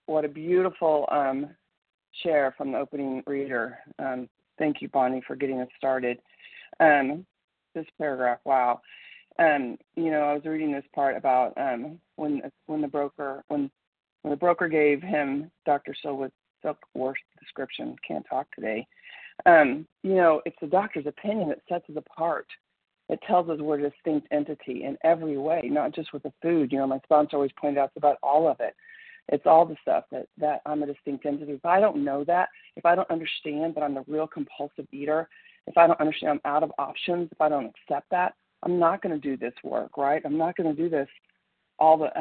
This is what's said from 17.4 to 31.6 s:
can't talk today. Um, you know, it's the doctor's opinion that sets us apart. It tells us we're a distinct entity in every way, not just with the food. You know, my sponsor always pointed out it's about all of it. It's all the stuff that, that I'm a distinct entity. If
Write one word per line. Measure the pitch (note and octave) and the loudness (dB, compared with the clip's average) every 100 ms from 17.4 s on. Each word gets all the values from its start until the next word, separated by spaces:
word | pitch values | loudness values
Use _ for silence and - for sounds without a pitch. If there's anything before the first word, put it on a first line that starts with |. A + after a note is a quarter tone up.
| - - C3 - B2 B2+ - | -18 -12 -12 -10 -12 -12 -10
can't | D#2 - | -10 -6
talk | C3 C#3+ - | -8 -8 -8
today. | A2 A2 - _ - - - - F3+ | -6 -6 -8 _ -20 -20 -18 2 8
Um, | E3 C#3 C#3+ D#3+ _ | 8 8 2 -8 _
you | F#3+ F#3+ | 0 4
know, | E3+ D3+ E3+ | 6 4 -2
it's | - | -10
the | D3+ | 0
doctor's | F3+ G#3 D#3+ C#3+ | 0 0 -6 -8
opinion | - G#3 G#3+ D#3+ | -8 -6 -4 -4
that | - - | -6 -6
sets | F3 - | -8 -8
us | D3+ | -14
apart. | - - E3 C#3+ - - _ _ _ _ - | -12 -4 -4 -4 -8 -20 _ _ _ _ -8
It | - - | -8 2
tells | F3+ E3 | 2 2
us | D3+ | -4
we're | D3+ D3 | -2 -2
a | D3 | -2
distinct | - E3 D3+ - | -4 -2 -2 0
entity | D3+ D3 D3 - B2 | -4 -2 -8 -8 -8
in | C#3 C#3 | -8 0
every | D#3+ E3+ D#3+ C#3+ | 2 2 0 -4
way, | D3 E3+ B2+ | -2 -2 0
not | D3 C3+ D#3+ | -2 -2 -6
just | D#3 | -10
with | C#3+ | -10
the | - - | -12 -6
food. | E3+ E3+ C3 | 0 0 2
You | C#3 | 0
know, | C3+ | 0
my | C3+ - | -4 4
sponsor | D3+ D3+ C#3+ | 4 4 0
always | C#3 - | -2 -2
pointed | D3 C#3+ | -2 0
out | C3+ | -2
it's | - | 2
about | D3 C3+ | 2 2
all | C#3 D3 E3 | 2 4 2
of | B2+ | 0
it. | A2+ - - - - - - | -6 -8 -20 -20 -20 -18 -4
It's | F3 E3 | 0 6
all | D#3+ E3 | 6 6
the | D3+ | 0
stuff | - F2+ - | -2 -2 -2
that, | C3 - - | -12 -12 -4
that | D3+ C#3+ - | -4 -2 -4
I'm | D3+ | -4
a | C#3+ | -4
distinct | C#3+ - C3+ D3+ | -6 -8 -6 -6
entity. | C#3+ D3 | -6 -8
If | C#3 | -6